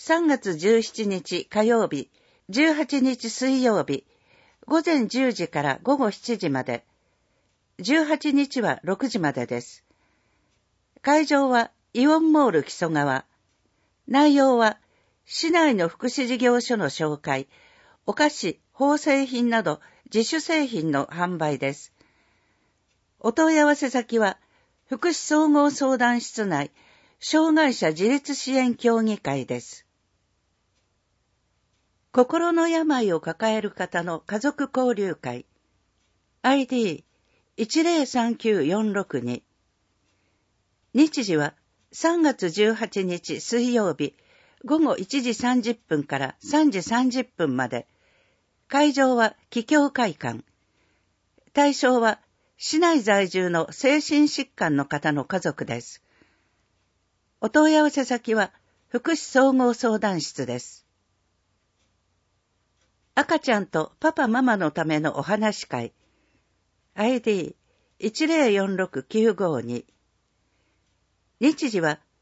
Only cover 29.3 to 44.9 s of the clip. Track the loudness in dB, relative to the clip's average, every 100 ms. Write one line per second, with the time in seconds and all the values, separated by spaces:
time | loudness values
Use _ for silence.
29.3 | -6 -4 -8 -8 -20 _ _ _ _ _
30.3 | _ _ _ _ _ _ _ _ _ _
31.3 | _ _ _ _ _ _ _ _ 2 2
32.3 | 2 0 0 0 0 0 0 0 -2 -4
33.3 | -4 -2 -2 -4 -8 -6 -4 -4 -8 -6
34.3 | -4 -4 -4 -4 -2 0 0 -4 -6 -10
35.3 | -12 -16 _ _ _ _ _ _ _ _
36.3 | _ 0 2 0 -2 -2 -4 -12 _ _
37.3 | _ _ -8 -4 0 2 0 0 -2 -2
38.3 | -2 0 0 0 0 -2 -4 -4 -6 -6
39.3 | -8 -12 _ _ _ _ _ _ _ _
40.3 | _ _ _ _ _ _ 2 2 2 -2
41.3 | 0 -2 -6 _ _ _ -4 0 2 2
42.3 | 0 -4 2 0 0 -4 -4 -4 -6 -8
43.3 | -10 -4 -2 0 0 0 -2 -6 -6 _
44.3 | _ _ _ -2 2 2